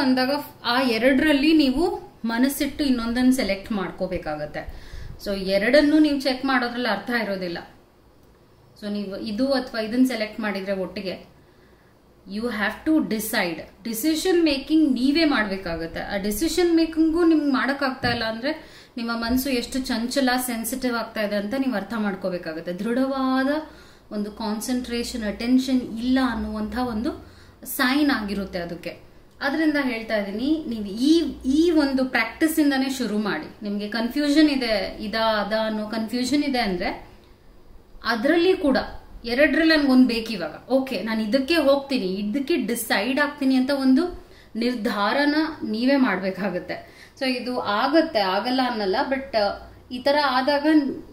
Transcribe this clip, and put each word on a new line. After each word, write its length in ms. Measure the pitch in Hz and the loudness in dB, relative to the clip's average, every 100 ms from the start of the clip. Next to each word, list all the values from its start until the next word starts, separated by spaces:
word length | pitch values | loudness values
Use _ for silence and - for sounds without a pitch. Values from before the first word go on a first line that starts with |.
ಅಂದಾಗ 300 | 269 254 254 285 - - | 4 2 2 -2 -6 -8
ಆ 180 | 226 240 | -2 0
ಎರಡರಲ್ಲಿ 720 | 262 220 247 269 311 285 302 | 2 2 4 4 4 4 6
ನೀವು 580 | 320 269 254 359 392 - - 226 | 6 4 2 0 -2 -8 -10 -4
ಮನಸ್ಸಿಟ್ಟು 580 | 226 269 285 285 - | 0 0 0 -4 0
ಇನ್ನೊಂದನ್ನು 480 | 285 240 226 233 254 | 0 0 0 0 2
select 400 | 262 208 196 - | 2 0 -4 -4
ಮಾಡ್ಕೋಬೇಕಾಗತ್ತೆ. 1040 | 208 175 - 185 180 156 151 151 160 - - - - - - - | -4 -4 -6 -6 -4 -6 -8 -8 -10 -10 -12 -14 -14 -14 -10 -6
So 100 | 196 | -4
ಎರಡನ್ನೂ 640 | 185 196 196 277 294 311 | 0 0 4 6 6 6
ನೀವು 220 | 302 285 | 4 2
check 240 | 277 254 269 | -2 -2 0
ಮಾಡೋದ್ರಲ್ಲಿ 420 | 262 240 233 240 | 0 -2 -2 -2
ಅರ್ಥ 220 | 196 - 240 | -2 -2 -2
ಇರೋದಿಲ್ಲ. 340 | 202 196 180 175 - - _ _ _ _ _ _ _ _ _ - | -2 -4 -6 -8 -12 -20 _ _ _ _ _ _ _ _ _ -14
So 100 | 208 | -8
ನೀವು 260 | 208 196 196 | -6 -6 -8
ಇದು 360 | 226 202 269 | -6 -2 0
ಅಥವಾ 280 | 269 254 226 | 0 -2 -6
ಇದನ್ನ 240 | 214 247 262 | -2 2 2
select 340 | 233 208 220 | 2 -6 -4
ಮಾಡಿದ್ರೆ 340 | 214 196 190 | -4 -4 -4
ಒಟ್ಟಿಗೆ 520 | 196 180 - 190 - - - - _ _ _ _ _ _ _ - | -4 -4 -6 -8 -8 -12 -20 -20 _ _ _ _ _ _ _ -12
you 100 | 202 | -6
have 440 | 240 214 208 208 - | -4 -2 -4 -2 0
to 220 | 311 175 | 2 2
decide. 760 | 220 214 220 180 160 - - | -2 -2 -2 -2 -4 -12 -12
Decision 600 | 233 220 320 311 370 359 | -8 -4 -2 0 2 4
making 500 | 320 269 269 311 302 | 4 2 2 4 4
ನೀವೇ 320 | 226 262 294 320 | 4 2 4 4
ಮಾಡ್ಬೇಕಾಗತ್ತೆ. 760 | 247 208 190 180 165 165 165 | 2 0 -4 -6 -6 -6 -8
ಆ 180 | - 202 | -6 -4
decision 580 | 202 208 320 339 349 330 | -4 -2 -2 2 4 4
ಮೇಕಿಂಗು 480 | 320 320 320 320 | 4 2 2 4
ನಿಮ್ಗೆ 280 | 330 320 285 | 4 4 4
ಮಾಡೋಕ್ಕಾಗ್ತಾ 560 | 262 254 285 269 254 247 | 2 0 0 -2 -2 -2
ಇಲ್ಲ 140 | 240 | -2
ಅಂದ್ರೆ 560 | 226 220 262 311 - - - - | -2 -4 -4 -6 -8 -20 -16 -8
ನಿಮ್ಮ 140 | 233 | -6
ಮನಸ್ಸು 360 | 233 233 254 277 | -4 -2 -2 0
ಎಷ್ಟು 300 | 254 - 269 | -2 -2 -4
ಚಂಚಲ, 500 | 262 226 240 285 262 254 254 | -2 -2 -2 0 2 2 -2
sensitive 480 | 226 226 262 254 233 | -4 -4 -4 -2 -2
ಆಗ್ತಾ 260 | 214 - | -4 -4
ಇದೆ 140 | 208 208 | -2 -2
ಅಂತ 180 | 202 269 | -2 -2
ನೀವು 180 | 262 208 | -2 -2
ಅರ್ಥ 180 | 190 226 | -4 -4
ಮಾಡ್ಕೋಬೇಕಾಗತ್ತೆ. 760 | 208 190 190 180 170 160 165 | -4 -4 -4 -6 -6 -8 -8
ದೃಢವಾದ 760 | 180 220 240 262 269 262 262 269 294 311 - - - - | -6 -2 0 0 0 0 0 0 -2 -4 -14 -20 -20 -10
ಒಂದು 180 | 214 208 | -6 -6
concentration, 920 | - 214 214 220 254 247 233 240 240 | -6 -6 -4 -4 -4 -4 -6 -6 -6
attention 580 | 214 202 233 254 262 254 | -6 -4 2 2 4 0
ಇಲ್ಲ 380 | - 226 247 262 254 | -2 -4 0 2 2
ಅನ್ನುವಂಥ 500 | 220 214 214 214 220 | -2 -6 -6 -6 -4
ಒಂದು 480 | 254 214 269 359 - - - - - | -4 -4 -4 -6 -12 -20 -20 -18 -8
sign 460 | - 254 277 294 | -2 0 2 2
ಆಗಿರುತ್ತೆ 480 | 226 208 202 190 185 | 0 -2 -6 -6 -8
ಅದಕ್ಕೆ. 400 | 170 165 - - - - - - | -8 -10 -12 -14 -18 -20 -20 -8
ಅದರಿಂದ 360 | 269 302 320 294 | -4 0 2 2
ಹೇಳ್ತಾ 360 | 262 226 220 220 | 0 -4 -2 -4
ಇದ್ದೀನಿ, 480 | 196 208 269 311 311 | -2 -2 -2 -2 -2
ನೀವು 180 | 226 202 | -6 -6
ಈ, 340 | 208 269 330 285 - 254 | 0 4 4 2 -4 0
ಈ 260 | 294 339 | 2 4
ಒಂದು 340 | 311 277 262 262 | 4 2 2 0
ಪ್ರಾಕ್ಟೀಸಿಂದಾನೇ 840 | 240 220 - 311 311 285 269 262 | 0 -2 0 0 2 2 2 0
ಶುರು 280 | 262 220 208 | -2 -2 -2
ಮಾಡಿ. 460 | 208 156 156 - | -2 -4 -6 -10
ನಿಮಗೆ 260 | 208 202 208 | -6 -6 -4
confusion 600 | 233 233 294 294 285 311 | -4 -2 0 2 6 6
ಇದೆ, 540 | 269 233 214 190 - | 4 0 -2 -2 -8
ಇದಾ 420 | 214 220 226 214 196 | -6 0 0 0 0
ಅದಾ 220 | 220 220 | -2 -2
ಅನ್ನೋ 200 | 214 214 | -4 -4
confusion 560 | 226 220 247 247 294 | -4 -4 -4 0 0
ಇದೆ 160 | 294 247 | 0 0
ಅಂದ್ರೆ 500 | 214 180 214 349 - - - - - - - - - - | 0 -2 -4 -6 -12 -20 -20 -20 -20 -20 -20 -20 -20 -10
ಅದರಲ್ಲಿ 540 | 220 226 262 339 349 370 | -4 0 2 4 4 2
ಕೂಡ 200 | 285 254 - - - - 233 | 2 0 -2 -10 -16 -14 -4
ಎರಡರಲ್ಲಿ 520 | 240 302 285 320 311 | 2 4 4 4 4
ನನಗೊಂದು 300 | 285 254 254 | 6 6 6
ಬೇಕು 260 | 226 226 | 4 -4
ಇವಾಗ, 360 | 214 156 - - | -6 -6 -10 -2
ಓಕೆ 340 | 262 262 220 | 0 0 -4
ನಾನು 180 | 214 220 | -4 -2
ಇದಕ್ಕೆ 340 | 214 262 262 330 | 0 0 2 2
ಹೋಗ್ತೀನಿ, 500 | 277 277 277 254 190 | 4 4 2 -2 -2
ಇದಕ್ಕೆ 500 | 190 208 277 269 339 | -2 -2 -2 0 -2
decide 640 | 208 233 - 220 220 269 | -2 -4 -2 -2 0 0
ಆಗ್ತೀನಿ 360 | 285 285 262 262 | 0 0 2 2
ಅಂತ 160 | 254 | 2
ಒಂದು 540 | 285 269 262 349 - - - - 220 | 2 4 4 4 -4 -16 -20 -12 -4
ನಿರ್ಧಾರನ 800 | 233 247 214 208 208 262 294 302 311 - | -2 -2 -4 -2 0 2 2 2 0 -4
ನೀವೇ 320 | 220 214 254 277 | -6 -2 2 4
ಮಾಡ್ಬೇಕಾಗತ್ತೆ. 1040 | 254 185 190 185 196 175 175 - - - - - | 4 0 -2 -4 -4 -4 -6 -10 -12 -20 -20 -6
So 60 | 262 | -4
ಇದು 340 | 247 240 247 | -4 -4 -4
ಆಗತ್ತೆ, 600 | - 208 262 320 320 220 | -2 0 2 4 4 2
ಆಗಲ್ಲ 420 | 190 190 240 262 254 | 0 0 0 0 0
ಅನ್ನಲ್ಲ, 300 | 220 196 214 285 | 0 0 0 0
but, 280 | 269 - 220 | -2 -2 0
ಆ, 320 | 202 - - - - | 0 -2 -10 -20 -12
ಈ 80 | 247 | -4
ಥರ 160 | 262 294 285 | 0 2 2
ಆದಾಗ 400 | 254 262 285 294 311 269 - - | 2 2 2 4 4 4 -2 -10